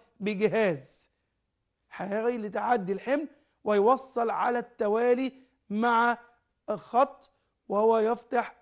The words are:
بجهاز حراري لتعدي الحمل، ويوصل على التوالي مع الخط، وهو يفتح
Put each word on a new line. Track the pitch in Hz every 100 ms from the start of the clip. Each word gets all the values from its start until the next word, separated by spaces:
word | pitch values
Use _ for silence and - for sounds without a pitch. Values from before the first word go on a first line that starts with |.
| _ _
بجهاز | 202 196 214 220 202 143 131 - - _ _ _ _ _ _ _ _
حراري | - 190 208 240 240
لتعدي | 208 208 214 240 185
الحمل، | 196 247 294 302 _ _ _
ويوصل | 208 208 208 262 - 240 226
على | 180 220 240
التوالي | - - 214 220 247 247 262 - _ _ -
مع | 208 240 226 240 233 - _ _ _ -
الخط، | 214 - 233 277 - - _ _ _ -
وهو | 196 220 226
يفتح | 220 233 - 240 - -